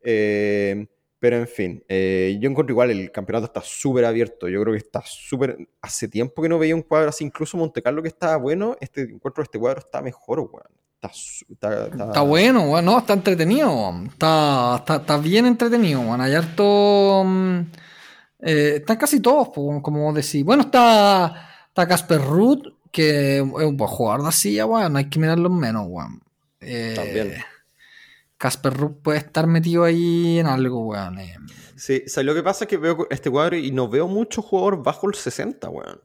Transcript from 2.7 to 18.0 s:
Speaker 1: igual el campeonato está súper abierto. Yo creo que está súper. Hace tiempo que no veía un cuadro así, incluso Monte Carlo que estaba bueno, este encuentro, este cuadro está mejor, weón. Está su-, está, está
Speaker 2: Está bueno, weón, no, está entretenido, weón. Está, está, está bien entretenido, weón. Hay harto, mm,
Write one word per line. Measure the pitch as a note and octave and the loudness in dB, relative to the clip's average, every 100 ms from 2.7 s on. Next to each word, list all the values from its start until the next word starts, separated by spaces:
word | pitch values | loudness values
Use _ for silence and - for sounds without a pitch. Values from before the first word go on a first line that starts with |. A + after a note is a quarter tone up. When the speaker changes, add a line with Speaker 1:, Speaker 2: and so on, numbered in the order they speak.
Speaker 1:
igual | A#2+ B2 | 2 0
el | G#2 F#2+ | 0 -6
campeonato | - G2 A2+ G#2+ | -10 -6 -4 -4
está | - | -10
súper | - - C#3+ B2+ | -12 -8 -2 0
abierto. | A#2 A2+ A#2 - F2+ | 2 0 -2 -4 -6
Yo | F#2+ | -4
creo | G#2+ | -2
que | G#2+ | -4
está | - - - | -6 -12 -12
súper. | - - C3+ C3+ - - _ | -20 -10 -4 -4 -4 -16 _
Hace | - - G#2 | -14 -10 -8
tiempo | G#2 B2 - | -4 -6 -4
que | D#3+ | -2
no | E3 | 0
veía | D#3+ E3 | 0 0
un | |
cuadro | D#3 D3+ D#3 | 0 0 0
así, | D3+ | -2
incluso | D3 - D#3 F3 | -10 -8 -8 -4
Monte | D#3+ - | -4 -4
Carlo | A#2+ C#3+ | -4 -4
que | D#3+ | -6
estaba | - F3 D#3+ | -4 -2 0
bueno, | C3 E3 G#3 C4 | 0 -2 -4 -6
este | C3 - | -10 -8
encuentro, | B2+ - C#3 C3+ | -10 -8 -10 -8
este | D3 A2 | -8 -4
cuadro | A#2 C3 | -4 -4
está | - C#3 | -8 -10
mejor, | C3+ A#2+ _ - | -10 -12 _ -6
weón. | A#2+ - _ _ _ _ | -6 -12 _ _ _ _
Está | - | -16
su-, | - - - - | -16 -18 -18 -20
está, | - G#2 G#2+ A2 | -8 -6 -4 -6
está | - G#2 | -8 -4
Speaker 2:
Está | A2 | 0
bueno, | C#3+ D#3 A3 B3+ D#3 | 2 4 4 4 4
weón, | D#3 | 2
no, | E3+ A#3 | 4 2
está | A#3 | 2
entretenido, | G3+ F#3+ F3+ D#3+ B3 D4 | 0 2 2 2 2 2
weón. | C#3 G2+ F2 G2+ | 0 -2 -4 -10
Está, | - D#3+ D#3+ D3+ C#3 A#2+ A#2+ | -2 2 4 4 2 2 0
está, | - D#3 | 0 -2
está | D3+ D3 | 0 0
bien | D3+ G3+ B3 | 2 4 4
entretenido, | A#3+ A#3 A#3+ G3+ C#3 | 4 2 2 2 2
weón. | A#2 A#2+ | 0 -2
Hay | C3 | 0
harto, | D3 E3 E3 G3+ G3+ G3+ G3+ G3 G3 | 0 -2 0 4 4 6 4 4 4
mm, | F#3+ F#3+ F#3+ F3+ E3 E3 - - | 2 2 0 -2 -4 -10 -20 -20